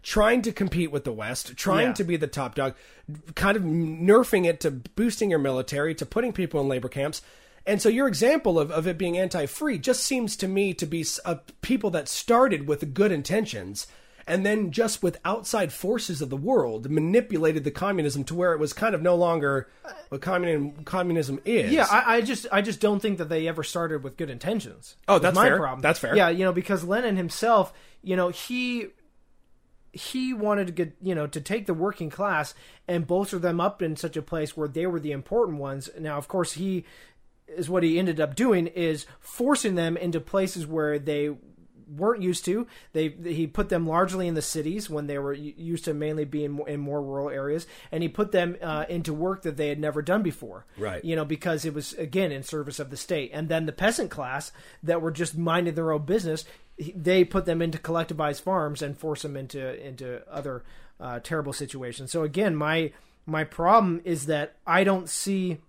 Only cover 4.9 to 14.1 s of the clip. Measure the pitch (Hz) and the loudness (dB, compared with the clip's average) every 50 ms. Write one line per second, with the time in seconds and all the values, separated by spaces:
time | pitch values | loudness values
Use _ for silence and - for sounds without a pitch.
4.9 | _ - 220 240 214 - 220 202 170 156 139 139 131 127 127 - 147 143 147 160 | _ 0 0 0 2 2 2 2 4 2 2 2 0 0 -2 -2 -2 -2 0 -2
5.9 | 160 160 147 - - 226 240 247 202 - 185 156 - 151 139 139 135 127 113 127 | -2 -4 -8 -4 -2 -2 -2 -2 -2 -2 -4 -2 0 0 0 0 0 -2 -4 -4
6.9 | - 139 139 151 147 - - - - - - - _ - - - 214 196 - 226 | -4 -4 -4 -4 -4 -8 -12 -14 -20 -20 -20 -20 _ -10 -2 0 0 4 4 4
7.9 | 226 240 277 269 190 139 214 240 302 320 285 214 175 165 147 147 160 160 160 185 | 4 4 2 2 2 4 4 4 4 4 4 2 2 2 2 2 0 -2 -2 -2
8.9 | 175 156 190 175 170 180 190 180 - 175 147 135 - - 302 302 247 165 131 - | -2 -2 -2 -2 0 0 0 0 0 -2 -4 -4 -4 -4 -2 -2 -2 -2 0 0
9.9 | 247 247 - - 277 254 233 208 - - 202 190 190 196 202 196 175 - 170 151 | 0 0 2 0 0 0 -2 -2 -4 -4 -4 -2 0 2 0 0 0 -4 -6 -4
10.9 | 160 165 156 - - - - 185 170 139 - - - - - - 247 262 - 208 | -4 -4 -4 -4 -6 -6 -4 -6 -6 -6 -8 -20 -18 -14 -2 0 0 0 2 0
11.9 | 165 165 147 - - - - - 233 233 262 269 202 151 143 143 151 143 - 151 | -2 -2 -4 -4 -6 -8 0 4 6 6 6 6 4 0 0 -2 -2 -2 -2 -6
12.9 | 131 156 202 208 185 147 135 - 170 214 226 220 - 107 92 92 101 - - - | 2 2 4 4 4 2 0 0 0 0 0 -2 -6 -8 -8 -8 -10 -10 -10 -12
13.9 | - - - - | -14 -20 -20 -20